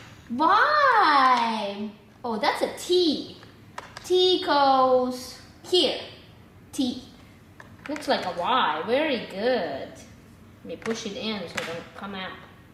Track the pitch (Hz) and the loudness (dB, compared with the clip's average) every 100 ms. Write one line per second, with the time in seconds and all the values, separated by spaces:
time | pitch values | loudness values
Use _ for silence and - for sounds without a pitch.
0 | - - - 240 269 415 571 605 554 453 | -18 -20 -12 0 4 4 4 4 4 4
1 | 330 285 254 247 233 220 202 202 214 - | 4 6 4 4 2 -2 -4 -6 -8 -12
2 | - - 240 214 285 - 254 - - 359 | -20 -12 -6 -2 0 0 -4 -4 0 2
3 | 330 - - - - - - - - - | 2 0 -6 -16 -20 -20 -18 -18 -16 -18
4 | - 359 370 359 359 294 277 262 262 254 | 0 2 4 2 2 4 4 6 6 4
5 | 254 254 - - - - - 359 254 - | 2 -4 -12 -18 -20 -20 0 2 2 -2
6 | - - - - - - - - 247 - | -10 -18 -20 -20 -20 -20 -16 -4 -4 -4
7 | - - - - - - - - - 302 | -14 -20 -20 -20 -20 -20 -20 -20 -12 -10
8 | 277 208 180 175 185 247 175 156 208 262 | -2 -2 -2 -6 0 0 0 -2 -2 0
9 | 311 226 - 190 240 240 160 135 - - | 0 -2 -6 -4 -2 -2 -4 -8 -12 -16
10 | - - - - - - - 165 220 226 | -20 -20 -20 -20 -20 -20 -16 -10 -8 -6
11 | 208 - 220 208 170 - 160 170 - - | -8 -8 -8 -8 -8 -10 -10 -10 -14 -16
12 | 196 190 185 - - - - | -14 -12 -12 -14 -20 -20 -20